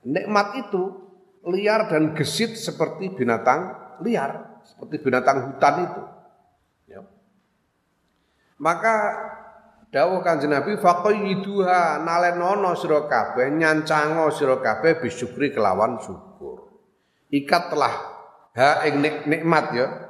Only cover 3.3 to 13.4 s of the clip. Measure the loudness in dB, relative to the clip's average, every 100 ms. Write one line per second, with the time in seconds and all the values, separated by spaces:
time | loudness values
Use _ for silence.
3.3 | 2 2 2 0 -12 -18 -10 -4 -2 -4
4.3 | -8 -16 -20 _ _ -12 -4 0 2 4
5.3 | 2 -2 2 2 4 -4 -6 -14 -20 -20
6.3 | _ _ _ _ _ _ -20 -20 _ _
7.3 | _ _ _ _ _ _ _ _ _ _
8.3 | _ _ _ -2 0 0 2 0 -4 -10
9.3 | -14 -20 -20 _ _ _ 0 2 2 0
10.3 | 0 2 0 0 2 2 2 2 0 0
11.3 | -2 -4 -2 2 4 2 0 0 2 2
12.3 | 2 0 0 0 -2 2 0 2 0 0
13.3 | 0